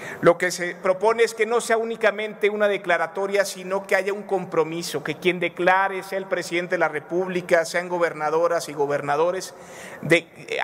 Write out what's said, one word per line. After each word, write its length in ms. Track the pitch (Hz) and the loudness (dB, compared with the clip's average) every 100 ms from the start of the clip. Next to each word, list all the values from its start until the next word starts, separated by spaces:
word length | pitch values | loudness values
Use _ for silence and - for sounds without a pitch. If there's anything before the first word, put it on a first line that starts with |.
| - - | -14 2
Lo 180 | 165 175 | 4 6
que 140 | 180 | 2
se 240 | 180 175 175 | -2 -6 -2
propone 480 | 190 185 214 233 | 0 2 4 4
es 100 | 220 | 2
que 100 | 220 | 2
no 160 | 214 233 | 0 0
sea 160 | 220 226 | 2 0
únicamente 720 | 226 220 214 202 214 208 208 | 0 0 0 2 -4 0 0
una 180 | 208 208 | 2 2
declaratoria, 760 | 190 180 175 214 196 196 196 | 2 0 0 0 -4 0 0
sino 400 | 190 190 180 190 | 0 -4 -4 -4
que 120 | 196 196 | 0 0
haya 160 | 190 | 0
un 100 | 208 | -4
compromiso, 800 | 202 190 180 165 156 165 170 143 | -2 -4 0 0 0 -2 -6 -6
que 140 | - 147 | -6 -2
quien 240 | 175 175 | 0 0
declare 640 | 170 170 180 185 190 190 | -2 2 4 4 4 -2
sea 140 | 180 196 | -6 -6
el 80 | 190 | -2
presidente 500 | 180 170 170 180 180 | -4 -2 -4 -2 0
de 20 | |
la 100 | 160 | 0
República, 760 | 151 147 175 185 180 175 170 | -2 -4 -4 -2 -4 2 2
sean 240 | 165 175 180 | 2 -2 -2
gobernadoras 800 | 180 165 151 151 160 170 170 156 | 0 0 0 0 2 2 0 -2
y 60 | |
gobernadores, 800 | 147 139 143 143 147 170 185 - - - - - - | -2 0 0 0 0 0 -2 -6 -14 -18 -18 -16 -6
de, 160 | 151 165 | 2 2
eh, 400 | - - - - | 2 -12 -6 0